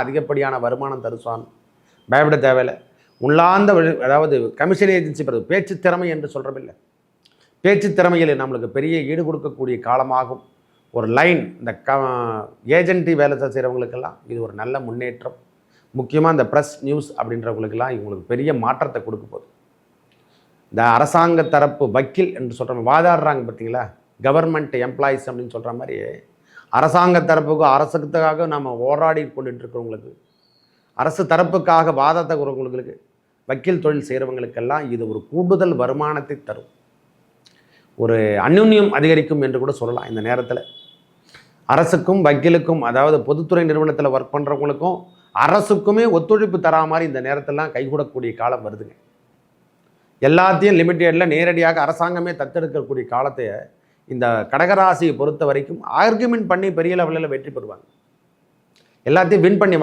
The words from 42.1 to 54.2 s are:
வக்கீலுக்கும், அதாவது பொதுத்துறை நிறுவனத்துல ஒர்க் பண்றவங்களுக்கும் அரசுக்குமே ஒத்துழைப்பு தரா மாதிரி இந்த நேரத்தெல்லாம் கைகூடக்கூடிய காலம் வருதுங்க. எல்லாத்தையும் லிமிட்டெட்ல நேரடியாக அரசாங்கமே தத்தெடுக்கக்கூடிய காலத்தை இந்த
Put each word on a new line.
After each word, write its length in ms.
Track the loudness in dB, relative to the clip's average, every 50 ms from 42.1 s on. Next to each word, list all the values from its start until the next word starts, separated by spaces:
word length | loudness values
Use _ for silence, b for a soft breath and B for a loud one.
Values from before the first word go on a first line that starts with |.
| 2 4 4
வக்கீலுக்கும், 560 | 4 4 4 4 4 4 4 4 0 -2 0 0 0
அதாவது 260 | 2 4 4 4 4 2 2 0
பொதுத்துறை 360 | -2 -2 -2 0 2 2 2 2
நிறுவனத்துல 420 | 2 0 0 0 0 0 0 0 0
ஒர்க் 180 | 0 -2 -2 -4
பண்றவங்களுக்கும் 640 | -4 -2 -2 -2 -2 -2 -4 -4 -2 -4 -4 -4 -6 -8 b b b b b b
அரசுக்குமே 680 | 2 2 4 4 4 2 2 0 2 2 2 2 4 4 4 4
ஒத்துழைப்பு 420 | 2 2 2 2 2 2 0 -2 0 2
தரா 160 | 2 2 2 2 2
மாதிரி 140 | 0 -2 -2 -2
இந்த 100 | -4 -6 -4 -4
நேரத்தெல்லாம் 440 | -4 -4 -4 -4 -4 -4 -4 -4 -6
கைகூடக்கூடிய 540 | -6 -6 -4 -4 -4 -4 -6 -6 -8 -6 -6 -6 -4 -4
காலம் 240 | -4 -4 -4 -6
வருதுங்க. 280 | -8 -12 -12 -14 -18 -20 _ _ _ _ _ _ _ _ _ _ _ _ _ _ _ _ _ _ _ _ _ _ _ _ _ 2 4
எல்லாத்தையும் 500 | 4 4 4 4 4 4 4 4 4 4
லிமிட்டெட்ல 440 | 4 2 2 2 2 2 2 2 2 2 2
நேரடியாக 440 | 2 2 2 2 2 2 2 2 2 0
அரசாங்கமே 460 | -2 -2 -2 -2 -2 -2 -4 -6 -6 -6 -6 -8
தத்தெடுக்கக்கூடிய 640 | -6 -6 -6 -4 -4 -4 -6 -6 -6 -6 -8 -6 -4 -2
காலத்தை 320 | -2 -2 -2 -4 -6 -8 -8 -8 -10 -12 -16 _ _ _ _ _ _ _ -12 -6
இந்த 120 | -2